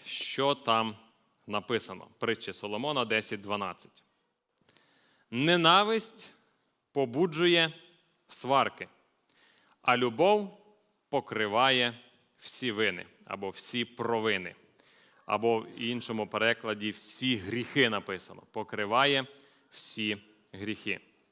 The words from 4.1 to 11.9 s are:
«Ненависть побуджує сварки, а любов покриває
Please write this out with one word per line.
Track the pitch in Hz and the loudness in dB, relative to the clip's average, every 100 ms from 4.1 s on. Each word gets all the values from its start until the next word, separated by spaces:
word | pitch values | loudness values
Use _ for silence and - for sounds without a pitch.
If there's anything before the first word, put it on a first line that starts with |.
| _ _ _ _ _ _ _ _ _ _ _ _ | _ _ _ _ _ _ _ _ _ _ _ _
«Ненависть | 117 147 175 165 185 208 226 214 - - - _ _ _ _ _ | 0 4 6 8 6 6 0 -2 -8 -14 -16 _ _ _ _ _
побуджує | - 131 123 180 151 175 170 165 165 - _ _ _ _ | -2 0 2 0 2 4 4 4 -2 -18 _ _ _ _
сварки, | - 123 135 107 - 90 _ _ _ _ _ _ _ _ _ | -10 2 2 2 -2 -14 _ _ _ _ _ _ _ _ _
а | - 123 | 2 4
любов | 123 113 175 214 196 - _ _ _ _ _ | 2 4 4 4 0 -10 _ _ _ _ _
покриває | 139 - 110 107 107 131 127 120 | -4 -2 -2 0 4 4 4 2